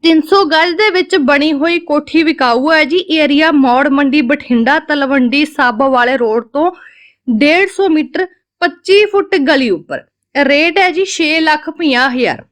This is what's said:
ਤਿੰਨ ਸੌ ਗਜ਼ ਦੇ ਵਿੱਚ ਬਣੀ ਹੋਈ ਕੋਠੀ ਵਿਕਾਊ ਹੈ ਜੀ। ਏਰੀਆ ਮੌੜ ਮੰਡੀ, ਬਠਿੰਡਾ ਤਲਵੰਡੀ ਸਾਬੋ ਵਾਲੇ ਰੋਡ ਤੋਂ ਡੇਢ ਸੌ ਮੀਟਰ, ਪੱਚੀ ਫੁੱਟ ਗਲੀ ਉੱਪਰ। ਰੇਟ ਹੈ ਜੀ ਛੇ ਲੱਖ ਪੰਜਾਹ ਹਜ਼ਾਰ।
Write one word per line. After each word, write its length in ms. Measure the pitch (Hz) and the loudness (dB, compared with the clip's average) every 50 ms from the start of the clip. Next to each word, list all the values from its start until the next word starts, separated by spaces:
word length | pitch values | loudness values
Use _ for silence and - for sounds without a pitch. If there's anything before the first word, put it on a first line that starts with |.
| - | 2
ਤਿੰਨ 180 | 330 320 320 | 2 2 2
ਸੌ 220 | 302 311 381 392 392 | 2 2 2 2 2
ਗਜ਼ 280 | 302 320 311 320 359 349 | 2 2 0 0 0 0
ਦੇ 140 | 330 427 427 | 0 0 0
ਵਿੱਚ 240 | 349 370 370 - - 370 | 0 -2 -2 0 -2 -2
ਬਣੀ 340 | 277 247 285 285 285 311 320 | 2 2 0 2 2 0 -2
ਹੋਈ 260 | 277 285 339 339 349 | 0 -2 -2 -2 -2
ਕੋਠੀ 420 | 339 - 294 294 294 - - 311 330 | -4 -2 -4 -4 -4 -2 -2 0 0
ਵਿਕਾਊ 480 | 311 311 330 277 247 233 240 262 302 | 0 0 0 0 0 0 0 0 0
ਹੈ 120 | 320 311 302 | 2 2 0
ਜੀ। 140 | 254 302 370 359 - | 0 -2 -4 -2 -2
ਏਰੀਆ 400 | 311 320 302 294 294 285 311 320 311 | -2 0 0 2 2 2 2 2 2
ਮੌੜ 340 | 294 262 254 240 254 277 294 | 2 2 2 2 2 2 0
ਮੰਡੀ, 340 | 277 277 285 277 247 302 | 0 0 0 0 0 0
ਬਠਿੰਡਾ 560 | 302 233 294 294 - - 247 233 233 247 285 320 | 0 0 -2 -4 -2 -2 -2 0 2 2 0 0
ਤਲਵੰਡੀ 640 | 311 - 302 285 277 262 277 277 254 240 220 285 302 294 | -2 -4 -4 -2 -2 -2 0 0 0 0 0 0 -2 -2
ਸਾਬੋ 420 | - - 277 247 240 214 269 277 | -2 -2 -2 -2 0 0 0 0
ਵਾਲੇ 260 | 262 247 240 240 262 254 | 2 2 0 0 0 -2
ਰੋਡ 300 | 240 226 214 233 226 _ | -2 -2 -2 -4 -4 _
ਤੋਂ 240 | _ 285 311 349 370 - - - - _ - _ _ _ _ - | _ -2 -2 -2 -4 -6 -20 -20 -20 _ -20 _ _ _ _ -4
ਡੇਢ 380 | 233 214 285 294 320 349 392 381 | -2 2 2 2 2 2 0 -2
ਸੌ 180 | - - 392 381 | -2 -2 -2 0
ਮੀਟਰ, 360 | 320 311 302 - - 320 370 359 _ _ _ _ _ _ | 0 0 -2 -4 -4 -6 -6 -6 _ _ _ _ _ _
ਪੱਚੀ 440 | 349 359 349 - _ - 381 403 427 | -6 -6 -6 -6 _ 2 2 4 4
ਫੁੱਟ 300 | 415 415 403 392 403 - 359 277 262 | 2 0 -2 -2 0 -2 -2 0 0
ਗਲੀ 220 | 311 269 262 233 | 0 0 0 0
ਉੱਪਰ। 340 | 190 160 147 _ 143 135 - _ _ _ _ _ _ | -2 -4 -6 _ -12 -12 -12 _ _ _ _ _ _
ਰੇਟ 440 | 277 285 277 285 285 311 339 330 381 | -2 0 2 2 2 2 0 0 0
ਹੈ 100 | 381 370 | 0 0
ਜੀ 160 | 339 320 392 381 | 0 -2 -4 -4
ਛੇ 320 | - - 330 302 311 320 | -2 -4 -2 -2 0 0
ਲੱਖ 300 | 320 320 302 302 302 311 | 0 0 0 -2 -2 -10
ਪੰਜਾਹ 400 | 311 - 349 302 262 240 254 269 | -10 -4 -2 0 0 0 0 0
ਹਜ਼ਾਰ। 340 | 247 254 247 190 131 110 - _ | 0 -2 -2 -2 -4 -6 -10 _